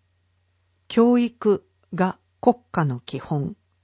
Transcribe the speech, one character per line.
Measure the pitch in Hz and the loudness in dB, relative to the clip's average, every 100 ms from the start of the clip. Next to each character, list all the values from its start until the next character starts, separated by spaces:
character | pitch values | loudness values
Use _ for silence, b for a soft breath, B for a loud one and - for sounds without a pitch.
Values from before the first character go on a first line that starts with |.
| _ _ _ _ _ _ _ _ - | _ _ _ _ _ _ _ _ -4
教 | 226 233 240 | 2 4 4
育 | 233 - 214 196 - _ _ | 0 -2 0 0 -2 _ _
が | 175 185 - _ _ | -4 -4 -4 _ _
国 | 247 233 _ | 0 0 _
家 | - | -4
の | 147 123 | -4 -4
基 | - 131 | -10 -12
本。 | - 147 139 - _ _ | -6 -6 -6 -10 _ _